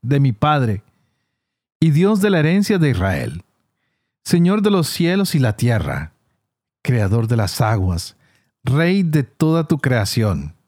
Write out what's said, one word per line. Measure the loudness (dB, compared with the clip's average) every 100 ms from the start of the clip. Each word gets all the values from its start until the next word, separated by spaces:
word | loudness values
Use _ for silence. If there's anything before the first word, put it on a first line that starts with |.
de | -2 0
mi | 0
padre, | 0 0 0 0 -4 _ _ _ _ _ _ _ _ _ _
y | 2
Dios | 2 2 2
de | 2
la | 2
herencia | 2 0 0 2
de | 2
Israel, | 0 0 -2 -4 -10 -16 _ _ _ _ _ _ _
Señor | -2 2 2 2
de | 0
los | 0 -2
cielos | -2 -2 0 0
y | 0
la | 0 0
tierra, | 0 0 -2 -6 -10 _ _ _ _ _ _ _
creador | -4 -2 0 0 0
de | 0
las | -2 -2
aguas, | 0 0 -2 -4 -8 _ _ _ _ _
Rey | -2 0 2 0
de | 0 0
toda | -2 _ 0 0 0
tu | -2
creación | 0 0 0 0 0 -2 -6 -14